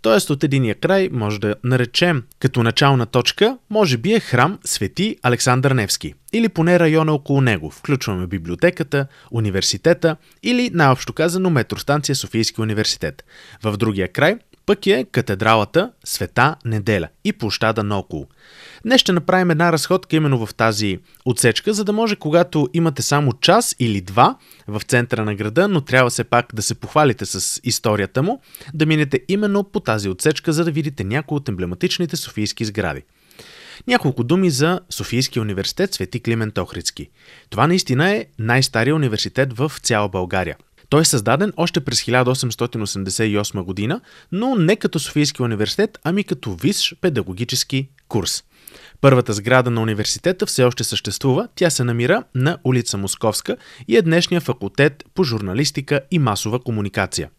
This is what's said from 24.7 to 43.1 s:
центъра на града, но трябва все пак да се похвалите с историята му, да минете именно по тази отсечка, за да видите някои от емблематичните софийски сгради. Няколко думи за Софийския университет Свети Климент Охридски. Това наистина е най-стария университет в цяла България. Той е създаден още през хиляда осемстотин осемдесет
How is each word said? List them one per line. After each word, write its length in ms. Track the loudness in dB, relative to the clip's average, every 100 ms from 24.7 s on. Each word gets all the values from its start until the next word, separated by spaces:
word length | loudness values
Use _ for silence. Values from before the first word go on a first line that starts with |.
| -8 0
центъра 380 | 0 0 -2 -2
на 100 | -4
града, 320 | -2 0 2
но 140 | 0
трябва 280 | 2 2 4
все 140 | 0
пак 320 | 0 0 0 -6
да 60 |
се 140 | -6 -6
похвалите 500 | -2 2 2 2 -6
с 360 | -6 -6 -4
историята 600 | -4 -2 0 0 0 0
му, 180 | -2 -4 _ -20 -14
да 120 | -2 2
минете 360 | 4 4 0 0
именно 360 | -2 0 0
по 160 | -2 -4
тази 300 | -2 -2 -2
отсечка, 440 | 0 0 0 0
за 120 | 0 0
да 60 |
видите 320 | -2 -4 -6
някои 320 | -4 -4 -2 -4
от 140 | -4
емблематичните 680 | -4 -4 -2 -4 -2 -4 -6
софийски 500 | -8 -6 -6 -4 -6
сгради. 360 | -4 -4 -6 _ _ _ -20 -20 -20 -20 -14 -2
Няколко 360 | 0 0 -2
думи 260 | 0 2 2
за 300 | 2 0 0 _
Софийския 520 | -10 -4 -2 -2 -2
университет 520 | -4 -4 -4 -2 -4
Свети 260 | -4 -6 -4
Климент 380 | -4 -2 -2 -4
Охридски. 520 | -6 -6 -8 -10 -18 _ -20 -20 _
Това 180 | 0 2
наистина 420 | 2 0 0 2
е 160 | 0 -4 -6
най-стария 560 | 0 2 2 0 2 2
университет 600 | 0 -2 -4 -2 -2 -2
в 140 | -4 -4
цяла 260 | 0 0 0
България. 460 | -2 -2 -2 -4 -8 _ _ _
Той 120 | 2
е 40 | 2
създаден 480 | 0 0 0 0 -2
още 220 | -2 -2
през 220 | -2 -4
хиляда 300 | 0 2 2
осемстотин 500 | 0 -2 -4 -4 -4
осемдесет 500 | -6 -6 -6